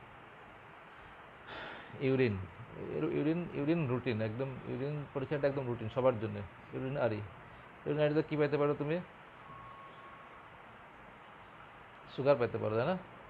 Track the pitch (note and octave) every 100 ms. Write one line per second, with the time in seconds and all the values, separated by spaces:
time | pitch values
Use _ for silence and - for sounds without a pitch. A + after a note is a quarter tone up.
0 | - - - - - - - - - -
1 | - - - - - - - - - -
2 | C3+ C3+ B2+ G2 F#2 - - - F#2+ -
3 | D3+ C#3+ C#3+ E3+ E3+ - C#3+ E3+ C#3 B2+
4 | C3 G#2+ A2 A2+ C3+ B2+ - B2 C#3 D3
5 | C3+ C#3+ C3 D3 C#3+ C#3 B2 A#2 A2 C3
6 | B2+ A#2 G#2+ G2+ G2 - - C3 C3 C#3+
7 | A#2+ G#2+ G#2+ - - - - - - D3
8 | D3+ D3+ D3+ D3+ D3 D3 D3 D3 D3 E3+
9 | F3+ - - - - - - - - -
10 | - - - - - - - - - -
11 | - - - - - - - - - -
12 | - - C3+ C3+ A2+ A2 G#2+ A2 C#3 F#3
13 | - - -